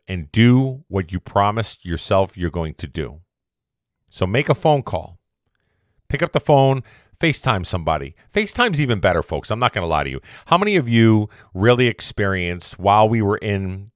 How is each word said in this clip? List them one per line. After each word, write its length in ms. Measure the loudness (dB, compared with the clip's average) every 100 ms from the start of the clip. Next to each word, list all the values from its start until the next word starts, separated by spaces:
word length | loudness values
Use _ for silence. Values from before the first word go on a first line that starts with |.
| -10
and 240 | -10 -2
do 540 | 4 6 6 2 -6 -8
what 240 | -6 -6
you 80 | -8
promised 640 | -2 0 0 0 -6 -10
yourself 540 | -8 -8 0 0 0 -4
you're 100 | -6
going 260 | -4 -8
to 120 | -8 -10
do. 360 | -8 -8 -12 _ _ _ _ _ _ _ _ _
So 160 | -4
make 240 | -2 0 0
a 60 |
phone 300 | 0 2 0
call. 340 | -2 -8 -10 -18 _ _ _ _ _ _ _ _ -8
Pick 140 | -4
up 80 | -2
the 80 | -2
phone, 460 | 2 4 4 0 -6 _ _ _
FaceTime 460 | -2 -2 -2 -2 -4
somebody. 480 | -4 -2 -4 -6 -16 _
FaceTime's 460 | -4 -4 -2 0 0
even 180 | 0 0
better, 240 | 2 0
folks. 280 | -2 -8 -6
I'm 80 | -2
not 160 | -2
gonna 120 | -2 -2
lie 180 | -2
to 60 | -2
you. 120 | -8 -14 -20 0
How 100 | 0
many 200 | 2 0
of 120 | 2
you 400 | 4 6 4 0 -10 _
really 340 | 0 2 4 2
experienced 920 | -2 -8 -4 -2 -2 -4 -8 -12 -2
while 320 | 2 4 4
we 100 | 2
were 160 | 0 -2
in 540 | -2 -4 -4 -10 -14